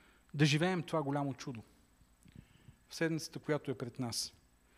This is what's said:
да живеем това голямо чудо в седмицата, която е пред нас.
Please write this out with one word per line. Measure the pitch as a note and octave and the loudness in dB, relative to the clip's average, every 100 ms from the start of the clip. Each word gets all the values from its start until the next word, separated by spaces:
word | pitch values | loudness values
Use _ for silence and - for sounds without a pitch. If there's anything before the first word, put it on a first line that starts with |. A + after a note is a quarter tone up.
| - - _ | -20 -20 _
да | C#3+ D3+ | 4 6
живеем | D3 F3+ F3+ | 6 4 0
това | - D#3+ | 0 0
голямо | C#3 C#3+ C#3+ | 2 0 0
чудо | C3 - A2+ - - _ _ - _ - - - - - - _ | -4 -8 -10 -12 -20 _ _ -20 _ -20 -20 -20 -20 -20 -20 _
в | - | -2
седмицата, | D#3+ D#3+ - C#3+ | 0 0 -4 -10
която | - D3 - | -2 -2 -2
е | B2+ | -6
пред | A#2+ - | -6 -6
нас. | A#2+ - - - _ _ _ | -6 -4 -6 -10 _ _ _